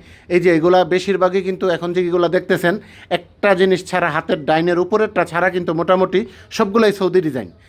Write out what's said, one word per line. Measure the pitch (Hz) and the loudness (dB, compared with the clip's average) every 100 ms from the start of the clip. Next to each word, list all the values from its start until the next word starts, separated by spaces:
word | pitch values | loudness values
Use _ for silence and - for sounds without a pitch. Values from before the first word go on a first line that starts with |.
| - - - | -14 -20 -2
এই | 175 | 2
যে | 175 165 | 4 4
এগুলা | 170 185 | 4 4
বেশিরভাগই | 165 180 185 185 185 190 | 2 0 -2 0 0 0
কিন্তু | 185 180 185 | -4 -4 -2
এখন | 165 175 | -2 -2
যেগুলা | 175 175 175 175 | -2 0 0 0
দেখতেছেন, | 180 175 185 175 208 - - - | 0 0 0 0 -2 -8 -20 -6
একটা | 175 - _ 202 | -6 -6 _ 0
জিনিস | 185 190 180 175 | 2 2 0 -2
ছাড়া, | 180 175 | -2 -2
হাতের | 151 - 170 139 | -4 -4 -4 0
ডাইনের | 156 175 175 | 0 2 0
উপরেরটা | 180 214 214 202 170 | 0 0 0 -2 -2
ছাড়া | 165 185 | 0 0
কিন্তু | 180 175 | -2 -4
মোটামুটি | 165 170 185 185 180 226 - - | -4 0 2 2 0 -4 -12 -12
সবগুলাই | - 196 214 214 | -4 0 2 2
সৌদি | 202 185 180 | 2 0 0
ডিজাইন। | 160 127 90 - | 0 -6 -10 -18